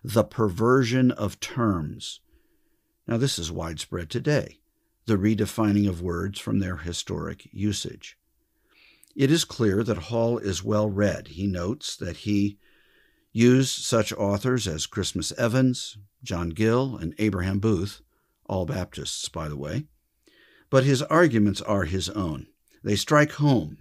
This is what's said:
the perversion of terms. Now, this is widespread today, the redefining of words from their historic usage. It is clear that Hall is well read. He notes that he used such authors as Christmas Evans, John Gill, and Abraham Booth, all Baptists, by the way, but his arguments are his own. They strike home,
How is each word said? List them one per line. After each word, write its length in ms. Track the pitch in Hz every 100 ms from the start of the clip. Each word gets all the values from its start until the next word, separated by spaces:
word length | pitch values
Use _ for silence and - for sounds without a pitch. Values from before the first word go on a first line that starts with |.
the 180 | - 110
perversion 880 | - - 107 87 117 131 117 131 127
of 300 | - 101 -
terms. 800 | - 131 113 87 73 62 - - _ _ _ _ _ _ _ _ -
Now, 80 | 117
this 200 | 135 -
is 140 | 82
widespread 600 | 90 82 78 - 90 82
today, 500 | 117 147 147 - - _ _ _ _ -
the 100 | 101
redefining 720 | 107 104 101 - 107 101 101
of 120 | 85
words 380 | 87 85 95 -
from 220 | 110 104
their 160 | 92 87
historic 720 | 85 85 - 85 82 80 -
usage. 640 | 95 104 98 - - - - _ _ _ _ _ _ _ _ _ -
It 120 | 135
is 160 | 160
clear 380 | - - 110 98
that 220 | 113 95
Hall 340 | 76 117 117 117
is 240 | 101 95
well 260 | 104 107 107
read. 400 | 98 101 - -
He 200 | 87 98
notes 480 | 90 90 135 - -
that 220 | 87 -
he 400 | 104 101 101 - _ _ _ _ _ _ _
used 500 | 110 120 131 131 -
such 300 | - 113 104
authors 560 | 110 101 101 127 127 98
as 180 | 76 -
Christmas 460 | 107 90 - -
Evans, 680 | - 117 131 131 127 - 104 - _
John 280 | - 87 85
Gill, 460 | 80 110 123 135 110
and 160 | 80 -
Abraham 400 | 107 95 92 98
Booth, 440 | 110 90 101 - _ _ _ _ -
all 140 | 95 82
Baptists, 640 | 92 87 80 71 - -
by 180 | 82 78
the 80 | 71
way, 300 | 73 123 151 _ _ _ _ _ _ _ -
but 160 | 135
his 180 | 135 131
arguments 600 | - 160 170 113 104 95
are 220 | - 101
his 260 | 85 95 95
own. 360 | 104 85 69 - _ _ _
They 120 | - 101
strike 360 | - 151 147
home, 460 | - 147 120 76 -